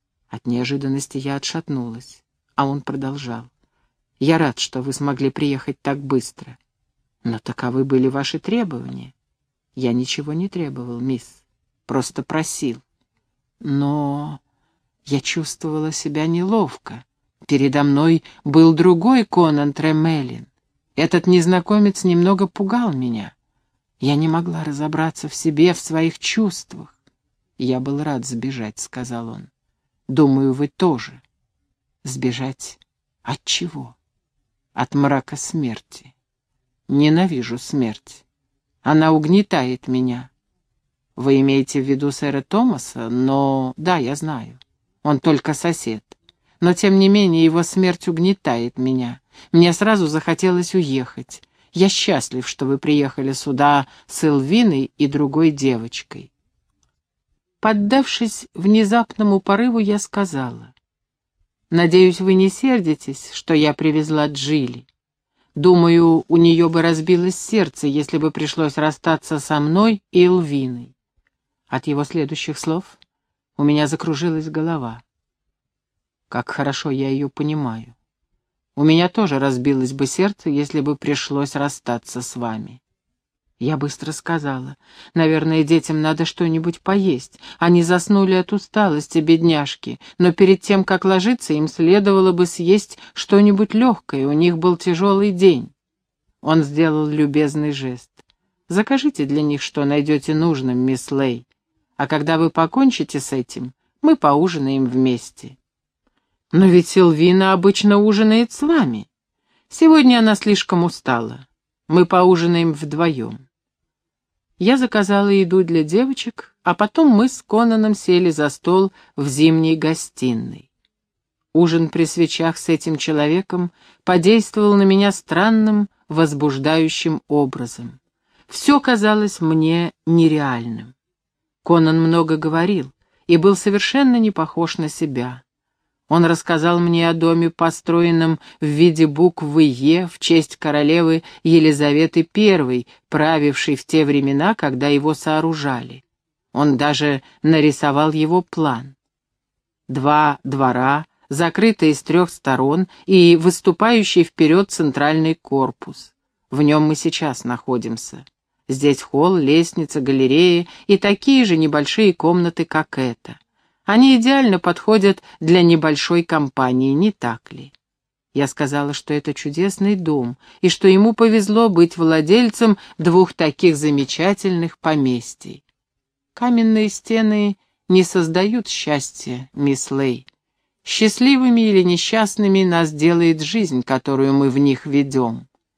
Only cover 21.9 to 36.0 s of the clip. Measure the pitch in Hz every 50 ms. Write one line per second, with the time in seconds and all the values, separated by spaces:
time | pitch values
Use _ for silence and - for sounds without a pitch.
21.9 | 190 - - 185 175 170 175 190 196 185 196 190 - - 202 190 233 247 240 208
22.9 | 147 127 127 123 117 110 98 - - _ _ _ _ _ _ _ _ _ _ _
23.9 | _ _ 127 139 143 147 160 156 160 170 170 175 165 160 156 151 143 139 151 151
24.9 | 160 156 160 160 - - - 147 - - - 165 151 143 165 180 165 - - -
25.9 | 156 160 160 165 - - - - - 220 220 196 - - - - - 165 160 -
26.9 | _ _ _ _ _ _ _ _ _ _ _ _ _ - 131 127 127 127 131 139
27.9 | 143 143 151 151 143 123 - - 123 117 117 135 135 123 110 107 - - - -
28.9 | - 123 123 123 123 117 117 113 113 101 - - _ _ _ _ _ _ _ _
29.9 | _ _ _ - 135 131 151 139 135 135 135 135 123 135 143 143 - - 190 180
30.9 | 143 117 - - - - _ _ _ _ _ _ _ _ _ _ _ _ _ _
31.9 | _ _ - 139 131 131 127 127 120 123 131 135 131 - - - - _ _ _
32.9 | _ _ _ _ _ _ _ - 147 - _ - - - 175 170 - 143 127 120
33.9 | - _ _ _ _ _ _ _ _ _ _ _ _ _ _ _ _ - 123 -
34.9 | - 143 139 139 143 131 - - 151 135 - - - 165 143 120 110 - - _
35.9 | - -